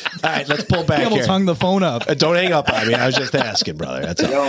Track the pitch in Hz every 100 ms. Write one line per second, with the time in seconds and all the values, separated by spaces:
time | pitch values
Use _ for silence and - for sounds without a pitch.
0 | - 165 160 143 139 147 - 180 160 147
1 | - 147 123 190 190 165 185 196 175 120
2 | - 143 156 175 185 156 - 110 110 117
3 | 127 127 127 139 117 98 - 78 65 64
4 | 78 85 - 139